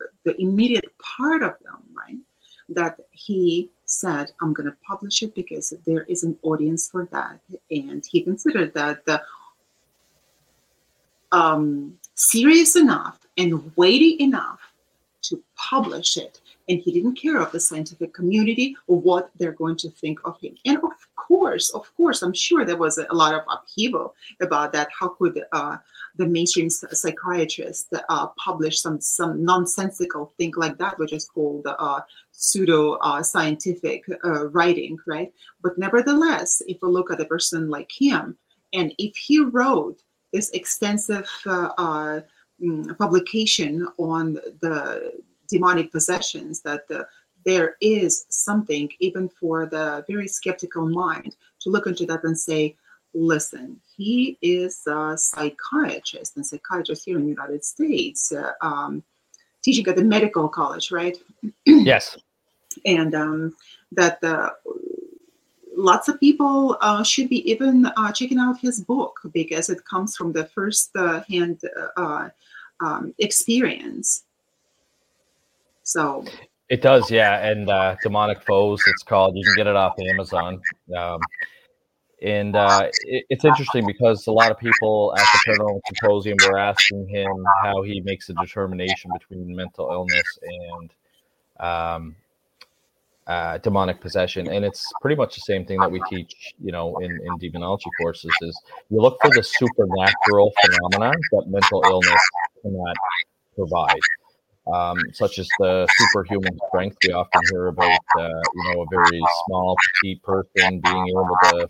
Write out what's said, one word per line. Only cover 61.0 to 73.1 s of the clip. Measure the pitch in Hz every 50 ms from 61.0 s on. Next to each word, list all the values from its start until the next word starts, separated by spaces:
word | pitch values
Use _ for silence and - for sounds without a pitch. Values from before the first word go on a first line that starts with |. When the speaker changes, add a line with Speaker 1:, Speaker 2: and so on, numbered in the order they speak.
| 170 175 175 - _ _ _ _
Speaker 1:
<clears throat> | - 214 - _ _
Speaker 2:
Yes. | 277 302 294 220 - 127 101 - - - - _ _ _ _ _ _ _ _ _ _ - - -
Speaker 1:
And, | 202 180 165 160 160 156
um, | 151 151 156 156 156 160 160 160 - _ - - _ _ _
that, | 175 185 180 170 165 -
uh, | - 165 160 - - - - - _ - - - - - - - - - - - _ _ _ _ _ _ _ _ _ - -
lots | 180 196 185 185 - - -
of | 294 -
people, | 277 285 294 - 285 277 269 277 269 262 - -
uh, | 208 208 208 208 226
should | - - - 254 254
be | 240 226 - 226
even, | 226 220 269 269 262 254 254
uh, | - - 220 214 208
checking | 214 - 254 254 262 254
out | 247 254 247 -
his | - 247 240 233 185
book | - 247 277 - - - - - 165
because | - 170 160 - 160 160 165 -
it | 180 - -
comes | - - 190 196 214 -
from | - 175 170
the | 156 160 156
first, | - _ - 196 208 214 - - - -
uh, | 196 180 170 160 160 - -
hand, | 196 175 175 175 170 - - - - - - - -
uh, | 180 180 156 147 156 160 160 - _ _ _ - - - - _ -
um, | 170 156 151 - - 160